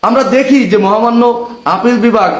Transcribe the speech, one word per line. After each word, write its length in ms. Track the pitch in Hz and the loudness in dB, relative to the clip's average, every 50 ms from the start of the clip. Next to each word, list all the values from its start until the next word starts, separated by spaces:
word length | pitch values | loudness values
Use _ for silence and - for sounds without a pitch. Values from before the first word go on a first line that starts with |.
| - | -2
আমরা 200 | 202 240 269 262 | 0 0 0 0
দেখি 360 | - - 262 277 254 269 277 240 180 | 0 0 0 2 2 2 2 2 2
যে 80 | 185 208 | 0 0
মহামান্য 440 | 202 190 202 220 226 233 233 233 240 240 233 240 240 - - - - | 0 0 0 0 0 0 2 2 2 2 0 -2 -6 -12 -14 -8 -4
আপিল 320 | 240 226 - - 240 247 226 | -4 -4 0 0 0 0 2
বিভাগ 320 | 208 240 214 220 190 - - - | 0 0 2 2 0 0 -2 -6